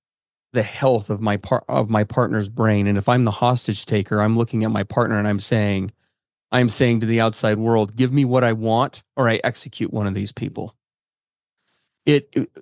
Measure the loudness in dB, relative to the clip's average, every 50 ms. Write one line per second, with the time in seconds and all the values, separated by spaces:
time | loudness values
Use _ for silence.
0 | _ _ _ _ _ _ _ _ _ _ -2 -2 -2 -2 -4 0 2 2 2 2
1 | 0 -4 -6 -2 -2 -2 -2 -2 -2 -2 -4 -4 -2 -2 -2 -2 0 2 2 0
2 | 0 0 0 0 0 0 0 -2 -4 -4 -2 0 2 2 2 2 2 2 0 0
3 | 2 2 2 4 2 2 0 0 2 2 2 0 -2 -4 -6 -6 -4 -2 -2 -2
4 | -2 0 0 0 2 2 2 0 0 0 -2 -2 -2 0 -2 -2 -4 -2 -2 -2
5 | 0 0 0 0 0 0 -2 -2 -2 0 0 0 2 0 0 -2 -4 -6 -10 _
6 | _ _ _ _ _ _ _ _ _ _ 2 2 2 2 2 2 2 2 2 2
7 | 0 0 2 2 2 0 0 0 0 0 0 0 0 2 2 2 2 0 0 -2
8 | -2 0 2 2 2 2 2 2 2 2 0 0 0 0 0 0 0 -2 -6 -12
9 | -20 _ _ 0 0 2 2 0 -2 -2 -4 -4 -8 -10 -8 -8 -6 -6 -4 -4
10 | -4 -2 -4 -4 -6 -8 -8 -8 -10 -8 -8 -10 -12 -12 -14 _ _ _ _ _
11 | _ _ _ _ _ _ _ _ _ _ _ _ _ _ _ _ _ _ _ _
12 | _ 2 2 2 0 _ -4 -4 -4 -4 _ -18